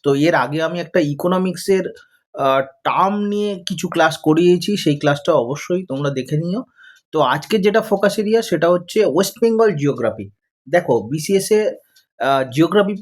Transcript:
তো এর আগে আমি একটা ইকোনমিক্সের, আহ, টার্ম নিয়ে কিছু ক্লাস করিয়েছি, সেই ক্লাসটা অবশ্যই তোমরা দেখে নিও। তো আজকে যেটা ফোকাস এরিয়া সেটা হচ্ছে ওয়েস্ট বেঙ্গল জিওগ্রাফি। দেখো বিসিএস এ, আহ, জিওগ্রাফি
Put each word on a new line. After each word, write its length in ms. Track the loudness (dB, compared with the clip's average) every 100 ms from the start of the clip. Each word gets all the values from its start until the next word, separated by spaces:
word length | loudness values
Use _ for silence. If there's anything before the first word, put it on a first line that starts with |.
তো 120 | 2
এর 200 | 2 2
আগে 280 | 2 0 -2
আমি 180 | -4 -4
একটা 200 | -2 -2
ইকোনমিক্সের, 800 | -2 -2 -2 0 -2 -4 -2 0 -2 -12 _ _ _ -2
আহ, 220 | 0 2
টার্ম 560 | -2 _ -2 0 0 0
নিয়ে 480 | -4 -4 -4 -6 -8
কিছু 200 | -6 -4
ক্লাস 300 | 0 0 0
করিয়েছি, 580 | -2 2 4 4 0 -2
সেই 220 | 0 0
ক্লাসটা 340 | 0 0 0
অবশ্যই 520 | 0 0 -6 -4 -6 -4
তোমরা 220 | -6 -4
দেখে 260 | -4 -4 -4
নিও। 280 | -4 -6 -8 _ -20 -20 _
তো 80 | 0
আজকে 380 | 0 0 -2 0
যেটা 220 | 2 0
ফোকাস 380 | 0 0 0 0
এরিয়া 240 | 0 0
সেটা 260 | 0 0 2
হচ্ছে 360 | 2 0 0
ওয়েস্ট 300 | 2 2 -2 0
বেঙ্গল 320 | 0 4 2
জিওগ্রাফি। 580 | 2 -2 0 -4 -4 -14 _ _ _ -2
দেখো 300 | -2 2 0
বিসিএস 500 | 0 -6 0 0 2
এ, 200 | 2 0 -6 _ _ _ _
আহ, 260 | 0 0 0
জিওগ্রাফি 440 | 0 2 2 0 0